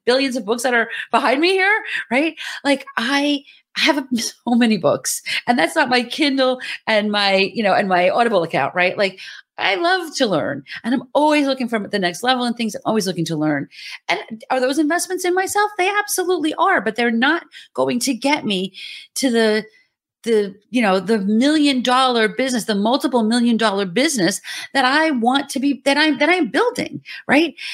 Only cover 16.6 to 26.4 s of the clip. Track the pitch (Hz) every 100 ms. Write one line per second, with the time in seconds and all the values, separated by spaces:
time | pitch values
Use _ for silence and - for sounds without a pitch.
16.6 | 370 320 208 220 240 226 269 339 - -
17.6 | - - 262 247 254 233 277 302 - 190
18.6 | 190 - - - - - 262 233 220 214
19.6 | 214 _ _ _ _ _ 233 220 196 -
20.6 | _ 240 214 190 185 226 196 220 277 311
21.6 | 285 254 247 247 262 240 214 180 262 247
22.6 | 214 208 214 277 285 240 214 240 240 220
23.6 | 220 196 196 175 311 269 175 196 - -
24.6 | - 269 254 285 320 262 226 269 285 262
25.6 | 277 247 277 277 311 269 294 370